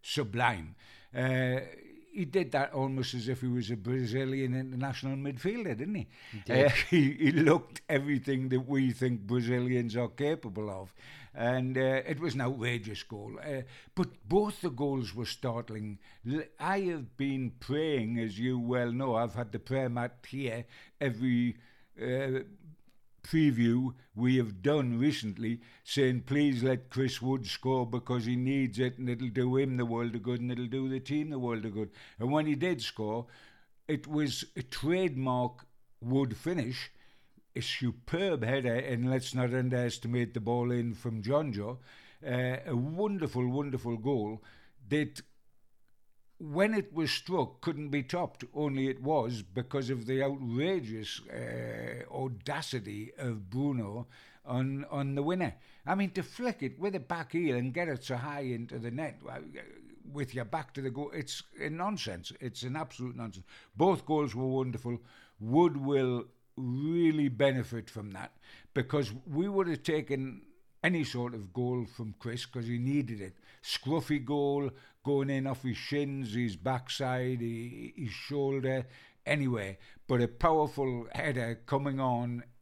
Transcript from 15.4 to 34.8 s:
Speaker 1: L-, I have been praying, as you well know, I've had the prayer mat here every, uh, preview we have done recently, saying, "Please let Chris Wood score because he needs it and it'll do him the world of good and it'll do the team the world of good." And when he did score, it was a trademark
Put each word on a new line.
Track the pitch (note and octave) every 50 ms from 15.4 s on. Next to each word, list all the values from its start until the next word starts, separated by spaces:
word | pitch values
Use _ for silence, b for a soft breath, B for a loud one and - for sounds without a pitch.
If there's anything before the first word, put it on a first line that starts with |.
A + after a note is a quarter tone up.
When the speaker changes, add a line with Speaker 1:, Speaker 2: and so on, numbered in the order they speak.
| - B2+ A2+ A#2+ A#2 - A2 A2 G#2+ G#2 G2+ B B B B B B A#2
Speaker 1:
L-, | C#3 D#3+ - - - -
I | C#3+ E3+ G3 G3+
have | G3 F3+ E3+ D#3 B2+ A#2+ -
been | - C#3 C#3 C3+ C3 C3 A#2 - -
praying, | - - C3+ D3+ D#3+ D#3+ D3 C3 A2+ A2 A#2+ A#2
as | A2+ A2 F#2+
you | G#2 A#2+ B2+ B2+ B2
well | A#2 A#2+ B2 B2 A#2+ A#2+
know, | A#2+ B2 C3+ C3 A#2
I've | A2+ A#2+ A2+ -
had | A#2+ A#2+ G#2 -
the | A2+
prayer | - - C3 C3+ C3
mat | B2+ A#2+ A#2+ A#2+ B2 - - -
here | - - C3+ C#3 A#2+ A2+ A#2+ A#2+ B B B B B B -
every, | C#3+ C3+ A#2 G#2+ B2+ B2+ B2 A#2+ A#2+ A#2+ A2+ b b b b b b b - -
uh, | - B2 B2+ C3 C#3 C3+ B2+ C3 C3 - - - - D#3+ D#3 - - - _ - - - - - -
preview | - - D#3+ D#3 D3 B2 A2+ A#2 A#2 A#2 B2 C3 C3 B2+ b b b b
we | G#2 A#2+ B2+ C3
have | B2+ A#2 G#2+ G2 F#2
done | F2+ C#3+ D3 D3+ C3+ B2 A#2+ A#2
recently, | C3 D3+ - - A2+ G#2+ F#2+ - A2+ A2 A#2 A#2 B B B B B
saying, | - - C#3+ C3+ B2+ B2+ B2
"Please | B2 - C#3 D3 D3 C#3+ C3+ A#2+ A#2+
let | C3 C3 B2+ - -
Chris | - B2+ C3+ B2 B2+ -
Wood | A#2+ C3 C3+ C3 G#2+
score | F#2+ - - - C3 C3 B2+ B2
because | A2+ A#2+ A#2+ - - B2+ B2 G#2+
he | A#2 B2
needs | B2 B2+ C3 C#3 C#3 C3 A#2+ G2 A2
it | C3 B2+ B2+
and | B2 B2+
it'll | B2 B2 A2+ C3 A#2+
do | G#2 C3 B2 B2+ B2+
him | C3+ C#3 C3+ B2+
the | B2 A#2+
world | A#2 A#2 A#2 A#2+ A#2 A2
of | A#2 G2
good | B2 B2 A#2
and | A#2+ B2
it'll | B2 A#2 B2
do | A#2 B2 C3+ C3 C3
the | C3 C3
team | B2+ C3+ D3 D3+ D3+ D#3
the | D3 C3
world | B2 A#2+ A#2 A2 G#2
of | A2+ G2
good." | G#2+ G#2+ F#2 B B B B B B
And | A2+ C3
when | C#3+ D#3 D3+
he | D3+ D3
did | B2+ D#3+ F#3 F3 B2
score, | A2 - - - A2 G#2+ A2 A#2 A#2+ B B B B B B B B B B - _
it | - D#3 - -
was | D3 D3+ D3+ D3+ C#3 - - - - _
a | - B2+
trademark | - - -